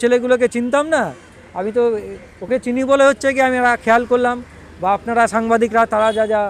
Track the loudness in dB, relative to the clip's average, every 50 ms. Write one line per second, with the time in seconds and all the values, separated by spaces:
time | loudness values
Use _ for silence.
0 | 0 0 2 0 2 0 0 0 0 0 -2 -4 -2 0 0 0 0 0 0 -2
1 | -2 -4 -6 -12 -18 -20 -20 -20 -20 -14 -10 -8 -8 -4 -2 0 0 0 -2 -4
2 | -6 -10 -14 -16 -18 -20 -18 -18 -6 -4 -4 -4 -2 -4 -4 -2 0 2 2 4
3 | 4 4 2 2 -2 -2 0 0 0 0 0 0 0 0 0 0 2 2 2 2
4 | 2 0 0 0 0 -2 -2 -4 -8 -16 -20 -20 -20 -20 -14 -6 -4 -2 -2 -2
5 | -4 -2 0 0 0 0 0 -2 0 0 2 2 2 0 2 0 0 2 0 0
6 | 0 0 0 0 -2 0 0 -2 -2 -4